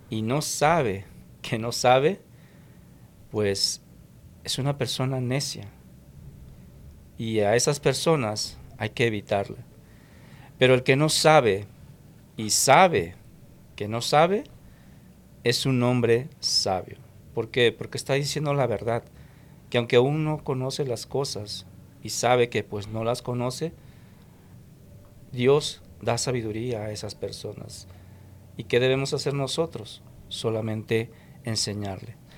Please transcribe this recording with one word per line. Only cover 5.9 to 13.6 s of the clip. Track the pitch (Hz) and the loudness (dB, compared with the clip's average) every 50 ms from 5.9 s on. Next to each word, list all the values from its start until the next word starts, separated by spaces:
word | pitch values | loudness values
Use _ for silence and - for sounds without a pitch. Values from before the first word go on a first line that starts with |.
| - - - - - - - - - - - - - - - - - - - - - - - - - | -20 -20 -20 -20 -20 -20 -20 -20 -20 -20 -20 -20 -20 -20 -20 -20 -20 -20 -20 -20 -20 -20 -20 -20 -12
Y | - 120 113 110 107 | -8 -6 -2 0 2
a | 101 101 110 | 4 4 4
esas | 123 - 156 147 143 | 4 4 2 0 2
personas | - 143 127 - - 170 160 147 120 107 107 104 - - - - - - - | 0 0 0 2 2 2 2 2 0 -2 -4 -4 -8 -8 -10 -16 -20 -20 -10
hay | - 110 113 | -6 -6 -6
que | - - 120 | 0 0 0
evitarla. | 117 107 104 - - 107 101 101 - - - - - - - - - - - - - - - - - - - - - - | 0 0 -2 -2 -2 0 0 0 -4 -8 -14 -16 -20 -20 -20 -20 -20 -20 -20 -20 -20 -20 -20 -20 -20 -20 -20 -20 -20 0
Pero | - 131 127 127 | 2 6 6 6
el | 127 123 | 6 4
que | - 135 | 2 2
no | 135 151 | 4 4
sabe | 156 - - - 160 156 151 127 110 95 101 104 - - - - - - - - - - - - - - | 2 2 4 4 6 6 8 6 4 2 0 -4 -10 -16 -20 -20 -20 -20 -20 -20 -20 -20 -20 -20 -18 -12
y | - 110 104 | -8 -4 -2
sabe | - - - 139 135 165 190 185 156 101 82 87 95 - - - - - - - - - | 0 2 6 8 8 8 8 6 4 2 -2 -2 -8 -16 -20 -20 -20 -20 -20 -20 -20 -20